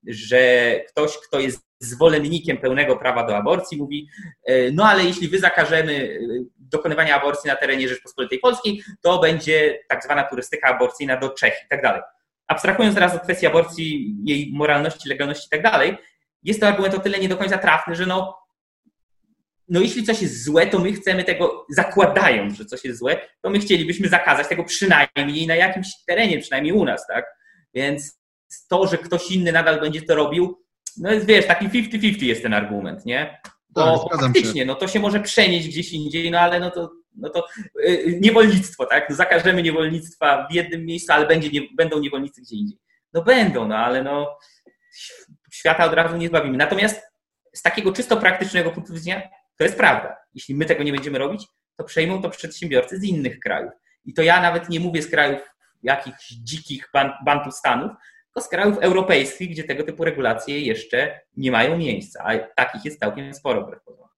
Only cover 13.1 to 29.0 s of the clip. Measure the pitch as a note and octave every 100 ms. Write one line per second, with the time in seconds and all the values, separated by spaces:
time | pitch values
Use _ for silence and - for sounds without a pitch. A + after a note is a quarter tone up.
13.1 | F3 - F3 E3 D#3+ E3 E3 D#3+ D3 G#2+
14.1 | G#2 A#2+ C#3+ D3 C#3+ D3+ D3 D#3 - C#3
15.1 | C3+ C#3+ C#3+ - D3+ G#3 F3 D#3+ - _
16.1 | _ _ _ F3 A3 G#3 G3 F#3+ G3 G3+
17.1 | G3 F#3 F#3 F#3+ G3 F3+ D#3 - E3+ F#3
18.1 | F#3 F#3+ - _ _ _ _ _ _ _
19.1 | _ _ _ _ _ _ F3 A3 B3+ A3
20.1 | A3+ F#3 A#2 A#2+ D#3+ F3 F#3+ F3+ G3+ -
21.1 | F#3 F#3 F3 E3+ - - C#3+ - G3 F3+
22.1 | F#3+ F#3 A2+ G2+ G2+ G#2+ B2+ C3 A#2 B2
23.1 | D#3+ - _ F#3+ G3+ G3+ F3 D#3+ E3+ F#3
24.1 | F3 - C#3+ C#3+ E3+ E3 - G3 D#3 C#3+
25.1 | C#3+ C#3+ D3+ E3 E3 F#3 F#3+ F#3 - -
26.1 | F3 A3 D#3 - C3+ D3+ G3+ D3+ F#2+ -
27.1 | A#2 - _ _ _ _ B2+ C#3 D3 -
28.1 | _ _ _ _ - _ F#3 F#3+ E3+